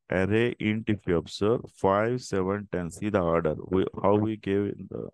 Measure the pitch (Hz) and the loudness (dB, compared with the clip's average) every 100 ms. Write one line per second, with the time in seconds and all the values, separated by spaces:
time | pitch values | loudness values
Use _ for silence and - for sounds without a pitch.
0 | - 90 95 110 120 - 107 110 110 101 | -2 0 2 2 0 0 -2 0 -2 -4
1 | - 82 73 - 101 127 - - 98 98 | 0 0 -2 -2 0 0 -4 -2 2 4
2 | 113 127 - 98 92 104 101 90 85 - | 2 -2 -4 -2 -2 -2 -4 -6 -6 -6
3 | 104 98 85 82 80 76 - 95 - - | 0 2 2 2 2 -2 -2 0 0 0
4 | 95 104 110 107 95 98 101 - 98 - | 4 4 2 -2 -2 0 0 -6 -10 -10
5 | - | -10